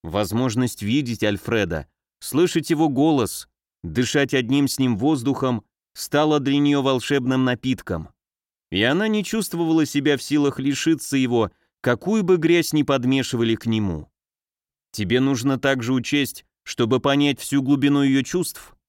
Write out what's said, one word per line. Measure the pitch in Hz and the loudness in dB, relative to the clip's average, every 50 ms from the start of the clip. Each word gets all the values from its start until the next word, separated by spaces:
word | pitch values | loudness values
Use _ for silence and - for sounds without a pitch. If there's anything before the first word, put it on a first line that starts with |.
| - | -10
Возможность | 82 78 101 104 92 104 117 131 127 104 123 127 117 - - | -4 -2 -2 -2 0 0 0 0 0 0 0 -2 -2 -2 -6
видеть | 104 104 120 147 139 120 117 - 110 | -4 -2 0 0 -2 -2 -4 -2 -2
Альфреда, | 104 101 98 - - 117 110 98 82 82 78 69 _ _ _ _ _ _ _ | -2 -2 -2 -4 -2 0 0 0 -2 -4 -8 -8 _ _ _ _ _ _ _
слышать | - - - 143 180 175 - 170 143 - | -12 -2 0 2 2 2 0 -4 -2 0
его | 165 147 165 | 0 2 2
голос, | 151 131 135 147 160 156 135 110 95 - - - _ _ _ _ _ _ _ - | 0 2 2 2 4 4 2 0 -2 -4 -10 -14 _ _ _ _ _ _ _ -12
дышать | 85 76 123 127 - - 147 139 127 - | -4 -2 -2 -2 0 2 0 0 2 0
одним | 135 123 110 135 143 143 | -2 0 2 2 2 2
с | 131 - - | 2 0 0
ним | 135 123 117 | 0 0 0
воздухом | 92 120 151 160 131 113 139 131 - 135 131 123 107 _ _ _ _ _ _ _ | 2 2 0 0 0 0 -2 -2 0 -2 -2 -2 -4 _ _ _ _ _ _ _
стала | - - - - 143 151 156 151 147 | -14 -8 -2 0 2 2 4 2 2
для | 131 139 139 | 2 2 2
неё | 143 143 143 143 143 | 2 4 4 2 2
волшебным | 131 135 135 123 - - 147 143 123 127 131 131 131 | 2 2 0 0 0 0 0 0 0 0 0 2 2
напитком. | 127 123 - - 131 123 - - - 90 82 78 - _ _ _ _ _ _ _ _ _ _ _ _ | 0 -2 -2 -2 -4 -4 -4 -4 -6 -6 -6 -6 -12 _ _ _ _ _ _ _ _ _ _ _ _
И | 82 95 | -2 0
она | 107 123 143 180 214 | 2 2 2 0 0
не | 220 214 214 190 | 0 0 -2 -2
чувствовала | - - 226 190 - - 170 170 160 160 160 151 | -2 -4 -4 -4 -4 -4 -4 0 2 2 2 2
себя | - - 143 135 147 143 | 0 -2 -2 0 0 0
в | 131 - | 0 -2
силах | - 143 151 143 139 131 - | -2 0 2 2 0 -2 -2
лишиться | 135 143 139 - - 165 160 - - - 139 | -4 -4 -4 0 0 0 0 0 -2 -4 0
его, | 135 131 120 123 117 110 101 _ _ _ _ _ _ | 0 0 2 2 0 0 0 _ _ _ _ _ _
какую | - 127 123 - - 185 220 220 196 | -2 -2 -2 0 0 0 0 0 4
бы | 170 185 | 2 2
грязь | 170 156 165 170 175 156 - - | 4 4 4 4 2 2 0 0
ни | 156 139 | 0 2
подмешивали | - 139 131 120 127 135 135 127 - - 117 117 113 113 | 2 0 0 2 0 0 0 -2 -2 -2 0 0 0 0
к | - - | -2 -2
нему. | 113 110 110 104 95 85 76 - _ _ _ _ _ _ _ _ _ _ _ _ _ _ _ _ _ | -2 0 0 0 -2 -4 -6 -10 _ _ _ _ _ _ _ _ _ _ _ _ _ _ _ _ _
Тебе | - - 104 87 120 127 | -8 -6 -2 0 2 2
нужно | 135 139 139 117 120 139 135 120 | 2 2 0 0 0 -2 -2 0
также | - 139 135 127 113 120 131 | 0 0 0 0 -2 -2 -2
учесть, | 127 120 - 147 143 139 - - - _ _ _ _ _ | -2 -2 0 -2 -2 -2 -2 -6 -14 _ _ _ _ _
чтобы | - - - 120 110 127 120 | -12 -2 -2 0 0 0 0
понять | 120 139 139 143 143 143 139 - | 2 2 2 4 2 2 0 -2
всю | - - 139 139 | -6 -2 -2 -2
глубину | 131 131 143 135 135 143 143 143 | 2 2 2 2 4 2 2 4
её | 139 135 135 139 131 | 4 4 2 2 0
чувств | - - 185 170 - - - - - _ _ _ | 0 -2 -2 -2 -4 -8 -14 -20 -20 _ _ _